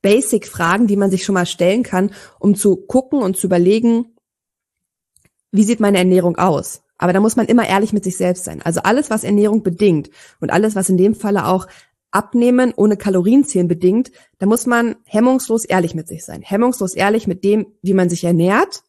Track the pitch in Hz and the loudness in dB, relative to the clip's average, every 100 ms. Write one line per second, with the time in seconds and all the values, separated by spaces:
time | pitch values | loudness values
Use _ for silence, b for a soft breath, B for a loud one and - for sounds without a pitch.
0 | 196 220 269 226 - - 170 190 233 202 | 4 2 2 -4 -4 -4 -2 2 2 2
1 | 196 180 - 196 170 - 180 214 247 185 | 0 0 -2 -2 -2 0 0 0 -2 -2
2 | 202 B B B 208 208 208 185 - 254 | -2 B B B 0 2 2 0 0 -2
3 | 254 285 196 190 185 180 175 220 233 233 | 0 -2 -2 -2 -2 2 2 2 2 0
4 | 240 _ _ _ _ _ _ _ _ _ | -4 _ _ _ _ _ _ _ _ _
5 | _ _ _ _ _ 196 208 233 208 196 | _ _ _ _ _ 0 2 2 2 2
6 | 185 185 175 - 185 147 - - _ _ | 4 2 2 0 0 -2 -6 -16 _ _
7 | 175 185 214 220 - 233 - 190 214 208 | 0 2 2 0 0 0 2 0 0 -2
8 | 196 180 180 180 - - - 165 - 240 | -4 -4 -2 -2 -8 -8 -6 -2 0 0
9 | 302 220 - 208 208 214 190 175 208 160 | 0 -4 0 0 2 0 -2 0 2 2
10 | 139 b b b - - 214 214 196 185 | -4 b b b -2 0 0 -2 0 2
11 | 196 214 208 202 - 185 - b b _ | 2 0 -2 -2 0 -2 -4 b b _
12 | _ 196 214 240 240 247 254 - 208 208 | _ -6 -2 0 2 2 0 2 0 0
13 | 208 190 180 269 277 190 175 170 180 214 | 0 0 4 2 2 0 0 0 0 0
14 | 254 b b _ 202 233 247 240 233 - | -4 b b _ -2 0 0 0 -2 -6
15 | _ 214 240 262 - 226 - 190 175 165 | _ 0 2 0 0 -4 0 -2 -2 -6
16 | 156 160 - - - 196 240 247 190 185 | -12 -16 -16 -18 -6 -2 0 -2 -6 -2
17 | 196 220 208 180 196 214 202 _ 185 190 | 0 0 -2 -4 0 0 -2 _ -2 0
18 | 180 170 175 170 175 214 392 - | 0 -2 0 0 2 0 -2 -6